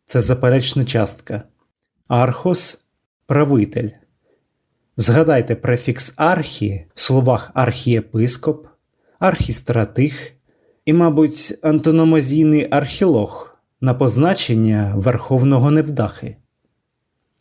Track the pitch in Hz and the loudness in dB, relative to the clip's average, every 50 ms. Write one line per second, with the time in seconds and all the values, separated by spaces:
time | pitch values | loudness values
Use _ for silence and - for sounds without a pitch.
0 | _ - - 127 107 120 123 127 - 123 127 135 127 - - 143 123 - - 120 | _ -4 -2 -2 0 0 0 0 2 2 2 2 0 -2 -2 -2 -2 -2 0 -2
1 | 107 - - - - - 107 104 - _ _ _ _ _ _ _ _ _ _ _ | -2 -2 -6 -12 -14 -12 -12 -12 -12 _ _ _ _ _ _ _ _ _ _ _
2 | _ - 123 120 127 127 127 - - 180 175 175 - - - - _ _ _ _ | _ -2 0 2 2 0 0 -2 -2 -2 -2 0 -2 -6 -6 -10 _ _ _ _
3 | _ _ _ _ _ - 139 143 151 143 139 120 101 - - - - 107 - _ | _ _ _ _ _ -2 0 2 2 2 2 2 0 0 -4 -8 -8 -8 -10 _
4 | _ _ _ _ _ _ _ _ _ _ _ _ _ _ _ _ _ _ - - | _ _ _ _ _ _ _ _ _ _ _ _ _ _ _ _ _ _ -6 -2
5 | 113 117 117 156 160 156 151 139 170 127 117 - - 135 120 120 - - 120 - | 0 2 4 4 4 4 2 0 0 -2 -4 -4 -2 -2 -2 -2 -2 -6 -6 -6
6 | - - - - 151 165 185 180 147 - - - 107 98 98 95 - _ - - | -8 -10 -4 -2 0 0 0 0 -4 -8 -8 -6 -6 -6 -6 -8 -12 _ -8 -4
7 | - - 131 135 123 127 123 107 - - - 131 127 120 120 - - 123 120 113 | -2 0 2 2 2 2 0 0 -2 -6 -4 -2 -2 -2 -2 -4 -2 0 0 0
8 | 110 - - 110 113 123 - - - 156 147 - - - _ _ _ _ _ _ | -2 -4 -2 -2 -2 -2 -2 -4 -4 -6 -6 -6 -8 -20 _ _ _ _ _ _
9 | _ _ _ - 180 190 180 - - - 113 - - - 123 117 107 - - - | _ _ _ -2 0 0 0 0 -2 -4 -4 -8 -4 -2 -2 0 -2 -2 0 -2
10 | 135 151 - - - - _ _ _ _ _ _ _ _ _ _ - - 156 175 | -2 -2 -2 -8 -16 -18 _ _ _ _ _ _ _ _ _ _ -2 0 2 4
11 | 170 165 147 151 156 151 156 - - - - - - 156 151 156 156 160 160 165 | 4 2 4 2 2 2 0 -4 -8 -10 -8 -4 -2 0 0 2 2 2 2 4
12 | 160 160 160 156 135 131 139 156 156 156 151 151 135 - 127 143 143 131 - - | 4 4 4 2 2 0 0 2 2 4 2 2 0 0 0 -2 -2 -2 -2 0
13 | 202 185 143 110 104 - - - - - _ _ _ _ _ - 131 131 123 131 | 0 2 2 2 0 -2 -6 -14 -18 -20 _ _ _ _ _ -4 -2 0 0 2
14 | 139 123 101 120 151 175 190 190 - - 120 110 110 110 110 104 104 98 101 101 | 0 0 2 2 2 2 0 -2 -2 -2 0 0 2 2 2 0 0 -2 -2 0
15 | 95 127 120 - - - 131 127 127 139 139 127 123 147 147 156 151 147 147 127 | 0 0 0 -2 -2 -2 0 2 2 2 2 4 4 2 2 2 0 -2 -2 -4
16 | 110 92 - - - - - _ _ _ _ _ _ _ _ _ _ _ _ _ | -4 -4 -6 -10 -14 -14 -14 _ _ _ _ _ _ _ _ _ _ _ _ _
17 | _ _ _ _ _ _ _ _ | _ _ _ _ _ _ _ _